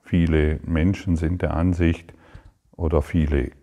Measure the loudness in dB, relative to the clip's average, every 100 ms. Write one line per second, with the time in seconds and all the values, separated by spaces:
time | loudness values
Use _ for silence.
0 | -4 0 2 2 2 -2 -2 0 0 0
1 | -2 -2 -2 -2 -2 0 0 2 0 0
2 | -6 -20 -20 -20 -20 _ _ -6 0 0
3 | 0 0 0 0 -2 -8